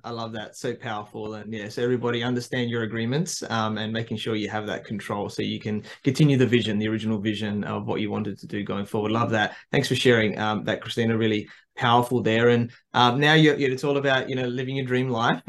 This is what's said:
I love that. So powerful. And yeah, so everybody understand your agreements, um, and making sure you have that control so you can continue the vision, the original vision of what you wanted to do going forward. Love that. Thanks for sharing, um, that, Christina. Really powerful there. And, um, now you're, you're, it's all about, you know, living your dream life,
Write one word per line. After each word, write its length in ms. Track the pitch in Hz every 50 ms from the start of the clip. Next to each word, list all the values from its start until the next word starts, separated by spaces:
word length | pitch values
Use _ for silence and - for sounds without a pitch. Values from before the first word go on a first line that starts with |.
| -
I 60 | 113
love 220 | 117 117 117 113 110
that. 220 | 110 104 - -
So 160 | - - 123
powerful. 640 | 117 - - 117 107 104 104 - - 110 107 107 107
And 180 | 107 104 107
yeah, 160 | 113 107 101 110
so 140 | - 131
everybody 400 | 120 123 127 117 120 120 120 117
understand 480 | 117 123 123 120 120 - 131 127 120 117
your 140 | 117 117 113
agreements, 580 | 104 113 113 113 117 131 156 185 180 - - - -
um, 260 | 113 113 107 107 107
and 160 | 104 107 107
making 260 | 113 113 113 - 117 110
sure 180 | - 123 110
you 120 | 107 104 98
have 200 | 110 107 104 107
that 160 | 90 - -
control 440 | - 110 98 - - 107 101 95 104
so 140 | - -
you 160 | 107 101 110 107
can 240 | - 110 107 104 - - - - -
continue 320 | 139 127 - 156 143 139
the 100 | 127 127
vision, 320 | 107 123 120 113 110 101 104
the 80 | 107
original 320 | 110 110 104 104 110 110 101
vision 460 | 98 110 104 104 110 104 101 104 -
of 240 | - 107 104 101 110
what 120 | 95 -
you 80 | 107 104
wanted 300 | 104 107 107 107 98 -
to 80 | -
do 160 | - 104 104
going 240 | 101 - 98 101 101
forward. 240 | - - 107 104 107
Love 200 | 110 117 117 98
that. 260 | 110 107 104 - - - - _
Thanks 160 | - 139 135 -
for 80 | 131
sharing, 420 | 123 - 127 117 110 107 104 98 -
um, 240 | 107 107 107 104
that, 180 | 104 107 104 -
Christina. 380 | - 117 - 120 113 113 113 110
Really 300 | 113 110 107 104 - - - - _ _ _
powerful 460 | - 131 120 120 123 123 - 127 117
there. 280 | 104 110 110 113 120 120
And, 200 | 120 117 117 117 - - _ _ -
um, 240 | 120 123 123 120 143
now 160 | 147 151 156
you're, 220 | 160 156 151 139
you're, 160 | 131 139 131
it's 100 | 127 127
all 140 | 156 143 143
about, 320 | 139 131 139 135 131 - -
you 80 | 135
know, 100 | 127 127
living 300 | 123 123 131 131 131 135
your 100 | 135 131
dream 220 | 123 127 127 127 131
life, 340 | 120 113 117 147 208 - -